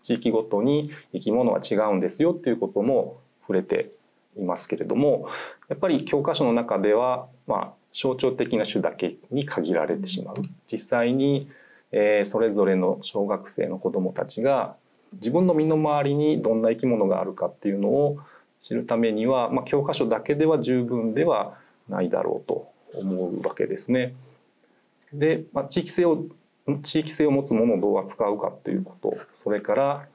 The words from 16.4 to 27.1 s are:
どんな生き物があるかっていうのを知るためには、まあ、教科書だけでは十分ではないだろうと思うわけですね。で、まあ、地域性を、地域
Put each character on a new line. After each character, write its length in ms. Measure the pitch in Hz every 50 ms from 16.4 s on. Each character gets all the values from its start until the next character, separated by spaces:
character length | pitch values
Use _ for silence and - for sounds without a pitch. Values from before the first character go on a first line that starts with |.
ど 120 | - 110 113
ん 60 | 113
な 80 | 110 113
生 120 | 117 117
き 60 | -
物 220 | 127 120 107 101 95
が 100 | 95 92
あ 60 | 92
る 80 | 95
か 140 | 92 - 90
っ 80 | - -
て 140 | _ - 104
い 40 |
う 60 | 101 98
の 100 | 101 107
を 300 | 123 139 147 147 147 143 - - - - _ _ _ _
知 140 | - - 117
る 100 | 120 120
た 140 | - 117 117
め 120 | 117 113
に 160 | 107 107 110
は、 220 | 127 135 127 120 113
ま 120 | 131 131
あ、 20 | 123
教 180 | - - 143
科 120 | 143 160 147
書 120 | - 135
だ 140 | 113 113 107
け 140 | - - 147
で 100 | 147 156
は 160 | 156 160 139
十 240 | 123 117 127 127 120
分 300 | 120 127 120 113 113 110
で 100 | 139 160
は 300 | 170 131 104 98 - - - - _ _ _ _ -
な 140 | 95 95
い 80 | 92 85
だ 120 | - -
ろ 200 | - - - - -
う 20 |
と 240 | - - - - - _ _ _ - -
思 340 | - 95 95 92 92 92 92
う 100 | 98 95
わ 140 | 92 95 -
け 120 | - 95
で 120 | - - -
す 120 | - -
ね。 240 | 123 127 123 127 - - - - - _ _ _ _ _ _ _ _ _ _ _ _ _ _ _ 143
で、 300 | 143 147 160 160 - 160 - -
ま 80 | 143
あ、 20 | 135
地 160 | - - 180
域 100 | 170 -
性 140 | - - 175
を、 220 | 170 156 - - - - _ _ _ _ _ _ - 143 143
地 180 | - - - 160
域 100 | 156 156